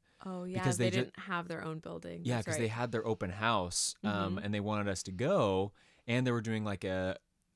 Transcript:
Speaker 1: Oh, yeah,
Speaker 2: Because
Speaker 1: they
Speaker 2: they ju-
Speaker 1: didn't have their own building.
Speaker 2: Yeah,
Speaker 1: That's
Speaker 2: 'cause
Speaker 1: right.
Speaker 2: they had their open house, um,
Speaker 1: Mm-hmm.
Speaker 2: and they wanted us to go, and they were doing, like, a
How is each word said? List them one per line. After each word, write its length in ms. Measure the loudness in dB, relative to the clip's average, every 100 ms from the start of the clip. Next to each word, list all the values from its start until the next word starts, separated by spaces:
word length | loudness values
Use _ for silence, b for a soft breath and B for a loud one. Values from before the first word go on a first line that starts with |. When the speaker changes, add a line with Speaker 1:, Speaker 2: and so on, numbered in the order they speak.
| b b -10
Speaker 1:
Oh, 180 | -8 -4
yeah, 140 | 0
Speaker 2:
Because 180 | 2 2
Speaker 1:
they 80 | 2
Speaker 2:
they 60 |
ju- 120 | 2 -2
Speaker 1:
didn't 140 | -6
have 280 | -6 -4 -4
their 140 | -6
own 160 | -6 -6
building. 420 | -8 -8 -8 -6
Speaker 2:
Yeah, 120 | -2 0
Speaker 1:
That's 100 | 0
Speaker 2:
'cause 80 | 0
Speaker 1:
right. 60 |
Speaker 2:
they 60 | 0
had 220 | 0 -2
their 140 | 0 0
open 260 | 0 -2
house, 640 | 0 2 2 2 0 -2 -2
um, 320 | -2 0 0 -2
Speaker 1:
Mm-hmm. 100 | -2
Speaker 2:
and 80 |
they 60 | -2
wanted 280 | 0 0 0
us 160 | -2
to 80 | -4
go, 600 | -2 2 4 6 4 2 -4 b b 0
and 180 | 2 4
they 60 |
were 100 | 2
doing, 220 | 2 0
like, 200 | 0 -2 0
a 320 | 0 0 -2 _ _ _